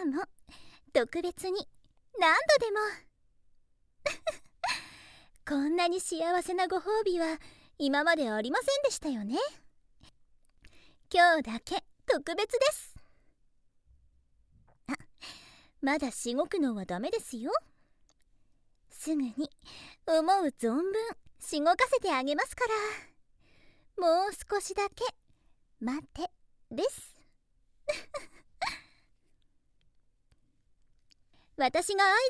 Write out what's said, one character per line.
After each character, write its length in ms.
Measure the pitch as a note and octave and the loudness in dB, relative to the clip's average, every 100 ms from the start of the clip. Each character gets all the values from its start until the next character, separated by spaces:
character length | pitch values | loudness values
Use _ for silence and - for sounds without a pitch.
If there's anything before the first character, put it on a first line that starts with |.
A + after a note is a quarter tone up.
も、 200 | E4+ C4+ - - - - - - - | -2 -2 -4 -10 -20 -20 -20 -20 -2
特 300 | C#4+ A#3 E4+ | 0 0 -2
別 260 | F4 - F#4 | -6 -6 -4
に 200 | G4 - - _ _ _ A#4+ | -4 -6 -16 _ _ _ 0
何 180 | E4 F4+ D#5+ C#5+ | 4 4 6 4
度 80 | A4+ | 4
で 40 | |
も。 80 | G#4 G#4+ - - _ _ _ _ - _ _ _ _ | -2 -4 -6 -16 _ _ _ _ -20 _ _ _ _
<laughs> 1400 | D5 - - - - _ - - - - - - - - - | -8 -6 -8 -10 -12 _ -6 -6 -8 -20 -20 -20 -20 -14 -4
こ 100 | C#4+ | 0
ん 200 | C#4+ F4 | 2 2
な 120 | F4 | 2
に 120 | F#4 | 0
幸 420 | - E4 E4 F4+ | -4 -2 0 0
せ 120 | F4 | 0
な 140 | F#4 F4+ | 0 0
ご 100 | F#4 | 0
褒 240 | F4 A4 | 0 0
美 140 | G#4 F4 | 0 0
は 200 | E4 D#4+ - - - - | 0 -4 -10 -20 -18 -4
今 260 | C#4+ C#4+ | 0 2
ま 120 | D#4 E4 | 2 2
で 120 | B3 | 0
あ 100 | G#3+ | -2
り 100 | A3+ | -2
ま 80 | F#4 | -2
せ 40 | |
ん 180 | B4 C#5 | 0 0
で 80 | C#5+ | 0
し 80 | - | -2
た 100 | D#4 | -4
よ 160 | A#3+ | -4
ね。 140 | G3+ D4 C#5 - - _ _ _ - - _ _ _ _ - - - - - | -4 -2 -4 -8 -20 _ _ _ -20 -20 _ _ _ _ -20 -20 -20 -20 -2
今 260 | F#4 F4 D#4+ | 6 6 6
日 60 | |
だ 180 | A#3+ A3+ | 0 -6
け 240 | - - - _ - | -6 -6 -8 _ 0
特 280 | F4 D4 | 0 0
別 180 | E4+ G#4 | -4 -2
で 140 | A#4+ C5+ | 2 2
す。 220 | D5+ - - - _ _ _ _ _ _ _ _ - _ _ _ _ _ - _ _ - | 0 -6 -14 -20 _ _ _ _ _ _ _ _ -20 _ _ _ _ _ -20 _ _ -10
あ、 60 | - - - - - - - - _ | -10 -12 -20 -18 -18 -20 -20 -20 _
ま 180 | C4+ D4 | 0 0
だ 120 | C#4 | 0
し 240 | - A#3 | -4 -2
ご 120 | B3 E4 | 0 0
く 120 | G4 | 0
の 160 | C#4 | 0
は 100 | G#3+ | -2
ダ 140 | F#3 F3+ | -4 -4
メ 120 | C4+ | -4
で 100 | A4 | -4
す 180 | - A#3 | -6 -8
よ。 140 | B3+ B4+ - _ _ _ _ _ _ _ _ _ _ _ - | -2 -2 -4 _ _ _ _ _ _ _ _ _ _ _ -20
す 240 | - - | -10 -4
ぐ 80 | D#4 | -2
に 280 | B3+ A3 D4+ _ - - - - - | -2 -4 -6 _ -20 -20 -20 -8 2
思 140 | D#4+ | 4
う 240 | D#4+ G4 D#4+ | 4 4 2
存 260 | - A3+ | 0 0
分 200 | B3+ F#4 G#4+ A4+ - - - | 0 0 -2 -4 -8 -16 -16
し 200 | - D4+ | -6 0
ご 160 | D4+ F4+ | 4 4
か 120 | B4+ | 4
せ 100 | B4+ | 2
て 120 | G4 | 2
あ 100 | C4+ | 0
げ 120 | C4 | 0
ま 80 | D4 | -2
す 120 | B4+ - | -2 -2
か 80 | A#4+ G#4+ G#4+ G#4+ - _ _ _ _ - - - - - | -2 0 -4 -8 -14 _ _ _ _ -20 -20 -20 -16 -2
ら。 80 | F4 | 2
も 220 | E4 G4 | 4 2
う 40 | |
少 280 | - - G4+ | -4 -4 -4
し 140 | - | -2
だ 140 | G4 G4+ | -2 -4
け 140 | - B4 - _ _ _ _ _ - | -2 -6 -6 _ _ _ _ _ -8
待 240 | A3+ C#4 | -6 -6
っ 40 | C#4+ | -8
て 180 | - F4 _ _ _ - | -8 -10 _ _ _ -10
で 120 | A#3 A4+ | -2 -2
す。 240 | - - - _ _ _ _ _ _ - | -2 -14 -18 _ _ _ _ _ _ -10
<laughs> 520 | D5+ - C#5+ - - - - - - - _ _ _ _ _ _ _ _ _ _ _ _ _ _ _ _ _ _ _ _ _ _ _ _ - _ - | -10 -8 -12 -12 -20 -20 -10 -8 -8 -16 _ _ _ _ _ _ _ _ _ _ _ _ _ _ _ _ _ _ _ _ _ _ _ _ -20 _ 0
私 400 | B3+ D#4+ E4 G4 | 2 2 2 4
が 80 | |
合 100 | G4 G#4 C5 | 6 6 4